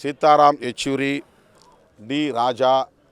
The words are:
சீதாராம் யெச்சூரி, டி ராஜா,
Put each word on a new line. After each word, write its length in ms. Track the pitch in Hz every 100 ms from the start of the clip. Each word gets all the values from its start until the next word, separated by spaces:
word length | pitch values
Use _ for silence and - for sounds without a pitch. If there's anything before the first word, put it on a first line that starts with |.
சீதாராம் 580 | 139 139 156 151 147 143 123
யெச்சூரி, 480 | 117 139 135 139 143 - _ _ _ _ _ _ _ 107
டி 120 | 143 147 117
ராஜா, 340 | 123 117 131 131 131 _ _